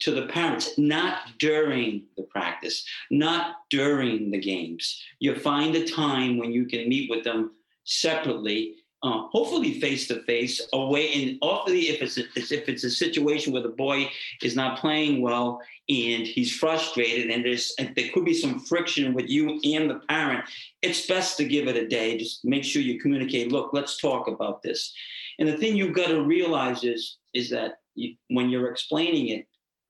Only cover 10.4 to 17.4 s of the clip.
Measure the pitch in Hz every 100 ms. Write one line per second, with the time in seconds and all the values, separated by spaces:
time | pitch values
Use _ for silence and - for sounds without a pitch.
10.4 | 120 - - 135 135 143 156 143 131 131
11.4 | 151 202 196 180 165 - 127 - 117 127
12.4 | - 147 147 123 123 117 170 156 147 151
13.4 | 147 127 117 117 135 139 135 - - -
14.4 | 127 123 131 123 156 151 151 135 123 120
15.4 | 120 120 - - - 135 117 117 110 123
16.4 | 120 - 160 160 - 120 117 117 113 117